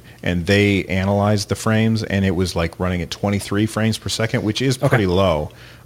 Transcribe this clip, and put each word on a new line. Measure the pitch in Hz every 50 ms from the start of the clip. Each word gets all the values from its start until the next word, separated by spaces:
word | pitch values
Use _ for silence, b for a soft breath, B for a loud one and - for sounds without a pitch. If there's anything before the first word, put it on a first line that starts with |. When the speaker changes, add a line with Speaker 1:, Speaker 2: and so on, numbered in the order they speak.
| B B B B B
Speaker 1:
and | 90 90 90 82
they | 90 101 101 104 101 101 92 -
analyzed | - 90 95 92 98 101 101 101 104 107 101 101 -
the | 98
frames, | - - 110 110 110 110 113 113 110 110
and | - 95 98 98
it | 98
was, | 87 90 95 85 -
like, | 87 85 82 - -
running | 90 90 92 87 80
at | 67
twenty-three | - - - 101 101 98 - - 101 101 110
frames | 110 - 107 110 110 107 -
per | - 101
second, | - - 113 - - 113 92
which | 107 107 - 127
is | 139 123 -
Speaker 2:
Okay. | - 135
Speaker 1:
pretty | 143 120 101
low. | 90 87 95 98 92 80 76 76 - B B B B B B B